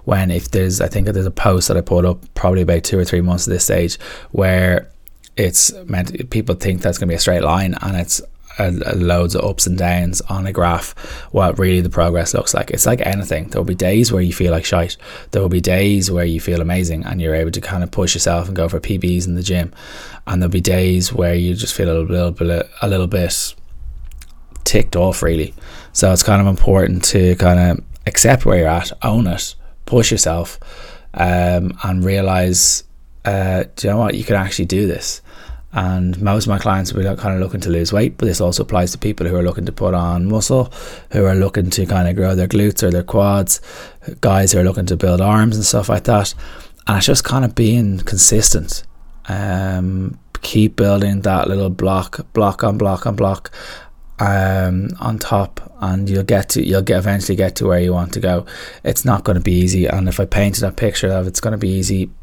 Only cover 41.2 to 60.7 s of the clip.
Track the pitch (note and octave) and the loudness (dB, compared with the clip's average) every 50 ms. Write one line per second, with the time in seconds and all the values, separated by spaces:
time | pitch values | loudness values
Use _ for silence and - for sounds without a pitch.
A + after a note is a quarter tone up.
41.2 | G2 F#2+ F#2+ F#2+ F#2+ G2 - G#2+ F#2+ F#2 - - F#2 F2 G2 F#2 F2+ F2 F2+ F#2+ | 2 4 4 2 2 2 0 0 -2 0 0 -2 -2 0 2 2 2 2 2 0
42.2 | F#2 F#2+ F#2+ F#2 F2+ F2+ - G#2 G#2 G#2 G2 - A2 F#2 - F2 F2 - - G2+ | 0 2 2 2 0 2 2 2 2 2 2 2 0 0 2 0 -2 0 2 2
43.2 | G2+ G2+ G2 G2 F#2+ - - - - - - - - - - - - - - - | 2 4 2 2 0 0 -2 -4 -6 -12 -18 -18 -18 -20 -20 -18 -14 -14 -6 -2
44.2 | - A2 F#2+ G2 G2 F#2+ G#2+ F#2 F2+ F#2 F#2 - F2+ F2+ F2+ E2 - F2+ F2+ F2+ | 2 2 4 4 4 4 4 4 4 4 2 0 0 0 0 2 2 2 4 4
45.2 | F#2+ G#2 G#2+ G#2+ A2 A2+ G#2+ G#2+ G#2+ - - A2+ G2 - G#2+ F#2+ - - A2+ G#2 | 4 4 4 4 4 4 2 0 0 0 0 0 0 0 0 0 2 4 4 4
46.2 | G2 - - - - - - - - - - - - - G2+ G2 - - - - | 4 0 -4 -8 -12 -14 -16 -18 -20 -20 -20 -10 -4 -2 0 2 4 2 2 2
47.2 | - - C3 C3 B2+ A#2+ - - A#2 G#2+ A#2 A#2+ A2+ G2+ F#2+ F#2 - - G#2 F2+ | 2 0 0 0 0 0 2 2 2 4 4 4 2 2 0 -2 -2 0 2 4
48.2 | - - - G#2+ - - - - - - - - - - - - - - - - | 4 4 4 4 4 4 4 2 0 -2 -6 -8 -10 -12 -16 -18 -20 -20 -20 -14
49.2 | - - F#2+ G2 G2+ G2 F#2 F#2+ G2 F#2+ F#2 F#2 F#2 F#2 F#2+ F#2 F#2+ F#2+ - - | -10 -8 -6 -4 -2 -2 -2 -2 -2 -2 -2 -2 -2 -2 -2 -2 -4 -4 -6 -10
50.2 | - - - - - - - A2 G#2+ G#2+ - - G2 G2+ G2+ G2+ G2+ G2+ G2 G2 | -16 -14 -12 -10 -6 -2 2 4 4 4 2 2 2 4 4 2 2 0 0 0
51.2 | F#2+ G2+ F#2+ F#2 - - G2 G2 G2 F#2 F2+ - F2 F#2+ F#2+ F#2+ F#2 - - - | 0 0 0 0 0 0 0 0 0 -2 -2 0 0 0 0 0 -2 -4 -8 -14
52.2 | - - - A2+ G#2 G2 F#2 - - G#2 G2+ G#2 G#2 G2 F#2+ F2+ - A#2 G2+ F#2+ | -10 -4 0 2 2 2 2 0 0 0 0 0 0 0 0 -2 -2 -4 -2 0
53.2 | G2+ F#2+ G2 - - - - - - - - - - - - - - - - - | 0 0 0 -2 -8 -14 -16 -16 -16 -16 -16 -18 -20 -20 -20 -20 -20 -14 -6 -4
54.2 | G#2 G2+ G2 G2 F#2+ F#2+ F#2+ F#2+ F#2 F#2 F#2 F#2 G2+ - F3+ - - A#2 A2+ G#2+ | -2 0 2 2 2 2 2 2 0 0 0 -2 -2 -4 -6 -6 -4 -4 -4 -4
55.2 | - - A2+ G2 G2 - - - - - - - - F#2+ F#2 G2 G2 G2 F#2+ G2 | -4 -2 0 0 0 -2 -6 -12 -14 -14 -12 -6 -4 -2 -2 0 0 0 0 0
56.2 | F#2+ - G#2+ F#2+ F#2+ - - - - - F#2+ F#2+ G2 - - F2+ F#2 G#2+ G2+ G2 | 2 2 2 2 0 0 -2 -2 0 0 0 0 2 2 0 0 2 0 0 -2
57.2 | F#2+ - F#2+ F2 F#2+ F#2 - - - F#2+ F2+ F2 F2+ F2+ F2+ F2 F2 F2 - G#2+ | 0 -2 0 0 0 0 0 0 0 2 2 2 2 2 0 0 -2 -2 -4 -2
58.2 | A2 F#2 F2+ F2 - - - - - - - - - - - - - B2+ G2+ G2 | -2 0 0 -2 -2 -6 -12 -16 -16 -18 -14 -8 -4 -4 -2 0 0 0 0 0
59.2 | - G#2+ F#2+ F2 - G2+ F2+ F2+ F2+ F2+ F#2 F#2 F2 - - G2 F#2 F#2 - - | 2 0 0 0 2 2 2 4 4 2 2 2 2 0 0 0 0 0 0 -2
60.2 | F#2+ - - G2 G2+ G2+ F#2+ - G#2 F#2+ | -2 0 2 2 2 2 0 0 -2 -4